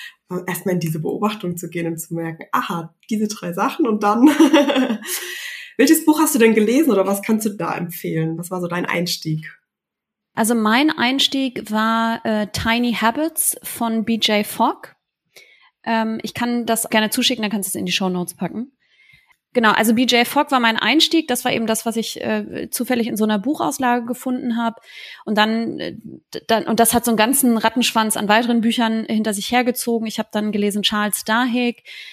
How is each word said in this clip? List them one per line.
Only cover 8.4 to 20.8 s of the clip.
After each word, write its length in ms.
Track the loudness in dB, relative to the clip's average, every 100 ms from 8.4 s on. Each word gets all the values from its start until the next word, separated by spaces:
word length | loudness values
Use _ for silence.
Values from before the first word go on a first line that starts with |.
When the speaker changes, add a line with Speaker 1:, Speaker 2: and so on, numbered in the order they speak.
| -6
Speaker 1:
war 100 | -6
so 60 | -4
dein 180 | -4 -2
Einstieg? 720 | -2 -2 -4 -4 -6 -6 -20 _ _ _ _ _ _ _ -4
Speaker 2:
Also 180 | 0
mein 380 | 2 2 4 2
Einstieg 800 | 2 0 0 0 0 -2 -4 -4
war, 520 | 0 2 2 0 -2
äh, 220 | -2 -2 -2
Tiny 400 | -4 0 0 0
Habits 640 | 2 0 0 -2 -2 -4 -4
von 420 | -10 -4 -2 -2 0
B 140 | 0
J 240 | 2 0 0
Fogg. 440 | 0 0 0 -12 _ _ _ _ -20 -20 _ _ _
Ähm, 360 | -2 -2 0 -4
ich 140 | -6 -4
kann 320 | -2 -2 0
das 220 | -2 2
gerne 200 | 0 2
zuschicken, 320 | 0 0 0
dann 100 | -2
kannst 160 | -4 -4
du 40 |
es 80 | -4
in 80 | -4
die 40 |
Shownotes 440 | -2 -2 -2 -4 -6
packen. 380 | -6 -6 -10 _ _ _ _ _ _ _ _
Genau, 180 | 2 4
also 240 | 4 4 2
B 80 |
J 220 | 4 4 2
Fogg 260 | 2 2
war 100 | 2
mein 160 | 2
Einstieg. 500 | 2